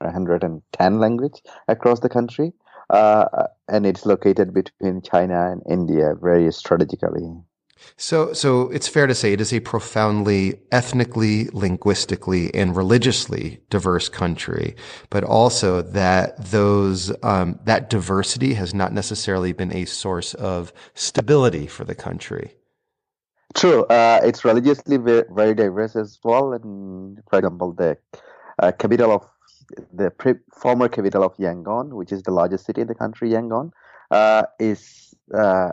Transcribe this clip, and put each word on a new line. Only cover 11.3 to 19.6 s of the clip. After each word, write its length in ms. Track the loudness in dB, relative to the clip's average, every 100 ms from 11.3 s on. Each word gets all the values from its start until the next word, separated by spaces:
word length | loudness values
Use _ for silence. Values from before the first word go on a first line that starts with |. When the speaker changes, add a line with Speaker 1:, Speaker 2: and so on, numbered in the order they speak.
| 0 -2
Speaker 2:
linguistically, 1000 | -4 -2 0 0 0 -2 -6 -2 -2 0
and 200 | 0 0
religiously 840 | 0 2 2 2 -2 -4 -8 -8 -12 _
diverse 400 | -2 0 0 -2
country, 680 | -4 -4 -4 -6 -6 -6 -10 -18 -20 -6
but 120 | -4
also 600 | 2 4 4 2 0 0
that 560 | -2 0 2 2 0 -6
those, 720 | -2 2 4 4 2 -2 -4 -4
um, 360 | 0 0 0 -4
that 260 | 0 0 0
diversity 640 | -4 -2 -2 -2 -2 -2
has 180 | -2 -4
not 220 | -4 -4
necessarily 580 | -4 -6 -6 -4 -2 -2
been 200 | -4